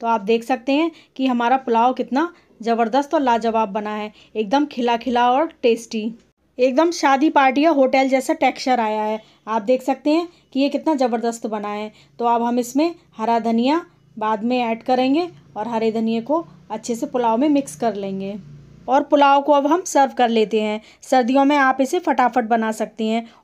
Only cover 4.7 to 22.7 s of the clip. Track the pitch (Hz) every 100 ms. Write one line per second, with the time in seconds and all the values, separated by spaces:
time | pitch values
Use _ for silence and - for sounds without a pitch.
4.7 | - 240 233 254 240 247 254 320 - 247
5.7 | 226 - 226 214 226 _ _ _ - 254
6.7 | 254 339 339 285 269 311 294 269 254 320
7.7 | 285 262 269 269 262 262 311 254 262 269
8.7 | 247 220 214 214 214 - _ - 220 202
9.7 | 254 254 269 294 320 339 _ _ 262 277
10.7 | 285 311 294 254 233 233 226 233 214 208
11.7 | 208 214 - _ - 233 240 233 240 240
12.7 | 269 330 339 _ - 220 233 226 226 247
13.7 | 320 359 _ _ - 214 220 233 247 233
14.7 | 226 - 254 262 285 349 - - 208 220
15.7 | 226 226 220 226 226 226 311 330 - -
16.7 | 220 - 233 285 254 233 226 311 285 269
17.7 | - 233 202 196 190 196 202 - - -
18.7 | - - 269 294 294 277 277 277 285 277
19.7 | 349 381 294 269 226 240 226 208 220 214
20.7 | 214 - _ - 262 233 269 277 294 262
21.7 | 254 262 349 339 269 247 247 220 226 220